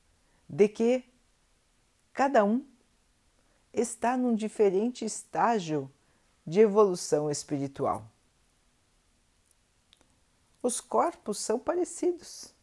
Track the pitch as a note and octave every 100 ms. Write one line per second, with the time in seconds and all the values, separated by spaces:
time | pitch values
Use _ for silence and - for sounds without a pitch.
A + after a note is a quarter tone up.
0 | _ _ _ _ - C#3+ G#3 G#3 A#3 B3+
1 | - _ _ _ _ _ _ _ _ _
2 | _ - C#4 C4 G3+ A#3+ - _ _ _
3 | _ _ _ _ _ _ _ - A#3 -
4 | A3+ B3+ B3 G#3+ G#3+ - G3+ F#3 A#3 B3
5 | A3 - - - G#3 A3+ E3 D3+ C3+ _
6 | _ _ _ _ - F3 A3 G3+ G3+ F3
7 | - D3+ D3+ D3 - D3 C#3 C#3 A#2+ F#2+
8 | A2 _ _ _ _ _ _ _ _ _
9 | _ _ _ _ _ _ _ _ _ _
10 | _ _ _ _ _ _ B3 - - -
11 | D#4 - - G3+ - A3+ - F4 E4+ -
12 | F4+ E4+ - - - _